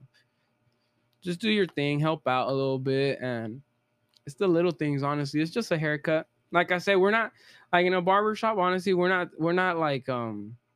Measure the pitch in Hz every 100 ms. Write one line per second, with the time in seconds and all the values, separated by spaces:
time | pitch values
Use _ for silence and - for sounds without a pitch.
0 | 135 _ _ _ _ _ _ _ _ _
1 | _ _ 180 175 220 214 175 - 143 147
2 | 156 160 - 127 123 135 135 135 135 135
3 | 139 - 127 117 110 127 - _ _ _
4 | _ _ - - 196 165 175 160 151 143
5 | 139 147 143 151 165 233 226 165 156 151
6 | 170 156 - _ - 170 175 180 185 196
7 | 190 226 220 _ - - - 175 180 185
8 | 175 196 214 214 220 214 180 185 185 180
9 | 180 185 170 - 165 180 185 165 156 135
10 | 127 123 117 104 104 120 _